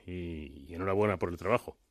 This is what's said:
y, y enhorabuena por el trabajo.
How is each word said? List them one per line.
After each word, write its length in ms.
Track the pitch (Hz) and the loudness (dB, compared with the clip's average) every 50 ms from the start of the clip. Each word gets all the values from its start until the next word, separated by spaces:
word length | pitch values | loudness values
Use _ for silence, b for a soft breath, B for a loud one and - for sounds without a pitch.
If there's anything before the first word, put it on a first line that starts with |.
| - - | -2 -8
y, 580 | 90 90 87 85 82 78 76 69 67 71 67 73 | -6 -6 -4 -4 -6 -6 -8 -10 -12 -14 -12 -10
y 60 | 85 | -6
enhorabuena 440 | 87 92 95 95 101 104 104 95 87 | -2 0 2 4 4 4 4 4 2
por 120 | - 87 | 0 -2
el 80 | 87 85 | -2 -2
trabajo. 400 | 85 92 117 120 - - - _ _ _ | 0 2 2 2 2 -2 -14 _ _ _